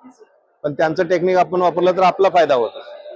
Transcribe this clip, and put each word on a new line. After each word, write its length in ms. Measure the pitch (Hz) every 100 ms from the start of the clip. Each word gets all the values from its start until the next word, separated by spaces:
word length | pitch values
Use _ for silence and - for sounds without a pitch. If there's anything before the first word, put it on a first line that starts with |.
| - _ - _ _ _
पण 80 | 151
त्यांचं 340 | 143 160 160 170
टेक्निक 280 | 180 180 185
आपण 260 | 170 175
वापरलं 340 | 180 160 180 180
तर 60 |
आपला 260 | 185 - 190
फायदा 260 | 175 156
होतो, 260 | 131 110 - - - -